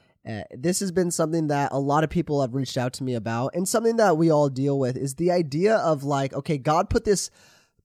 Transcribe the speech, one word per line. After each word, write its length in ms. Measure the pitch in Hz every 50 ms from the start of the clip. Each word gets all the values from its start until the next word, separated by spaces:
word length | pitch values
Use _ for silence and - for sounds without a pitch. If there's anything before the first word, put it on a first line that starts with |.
| _ _ _ _ -
uh, 160 | - 110 104 90 -
this 280 | - 127 127 175 208 -
has 100 | 202 190
been 200 | 165 185 180 175
something 380 | - - 165 156 160 165 156 147
that 220 | 143 143 143 -
a 80 | - 135
lot 240 | 139 139 143 156
of 80 | 160 147
people 300 | - 175 151 - 151 143
have 140 | 135 123 120
reached 240 | 139 135 - - 135
out 160 | 123 127 -
to 100 | - 139
me 100 | 127 123
about, 400 | 113 101 117 113 117 127 135 -
and 140 | - 196 185
something 300 | - 226 226 226 233 226
that 180 | 214 196 165
we 140 | 156 165 165
all 180 | 156 147 147 143
deal 300 | 131 127 135 143 139 139
with 180 | 131 123 123
is 200 | - 139 139 131
the 140 | - 170 180
idea 460 | 175 180 170 139 135 156 185 214 220
of, 260 | 196 127 165 156 139
like, 300 | 139 143 147 139 139 135
okay, 260 | - 110 - - 156 139
God 320 | 113 151 156 170 196 -
put 140 | - 233 233
this, 260 | 220 196 185 - - _ _ - - _ _ _ _ _ _